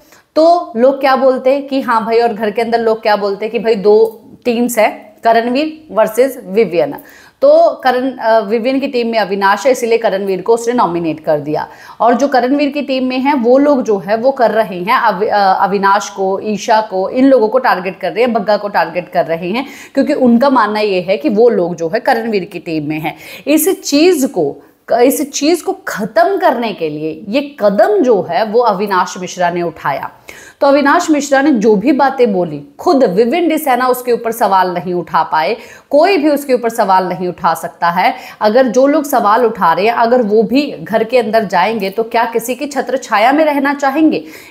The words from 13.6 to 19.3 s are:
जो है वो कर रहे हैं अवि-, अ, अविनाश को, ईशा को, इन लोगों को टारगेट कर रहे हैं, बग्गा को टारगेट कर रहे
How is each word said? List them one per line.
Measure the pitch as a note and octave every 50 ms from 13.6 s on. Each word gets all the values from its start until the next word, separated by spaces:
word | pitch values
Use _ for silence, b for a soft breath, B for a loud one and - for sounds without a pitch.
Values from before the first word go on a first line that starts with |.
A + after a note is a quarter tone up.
| C#4+ D4 D4 B3 G#3
जो | A3 G3+
है | F#3+ D#3+ G3 A3
वो | A3+ A#3 C4+
कर | C4+ C4 A#3 G3
रहे | G3+ A3 G#3+ F3 F#3+ F3
हैं | F3+ A3 C4
अवि-, | A3+ A#3+ A3 G3 F3+ G#3 -
अ, | G3+
अविनाश | G#3 G3 F#3+ F#3 - G3+ F#3 G3+ G3 G3 G3 G3 G#3+ G#3+ -
को, | - F#3+ F#3+ F#3+ G3 - -
ईशा | G#3+ G#3 F#3+ - - G#3+ A3
को, | A3 - F#3+ F#3 F#3+ -
इन | - C4 C4+
लोगों | C#4 C4 A#3+ A3
को | G#3+ B3+ B3+
टारगेट | B3+ A3 F#3+ F#3 F3+ F#3+ F3+ -
कर | F#3+ E3+
रहे | D#3+ G#3+ B3
हैं, | B3 A3+
बग्गा | A3+ F#3 G#3+ G#3
को | G#3 G#3
टारगेट | G3+ G3+ F3+ E3 E3+ F3 F3+ F3 -
कर | - F3 D3+
रहे | D3+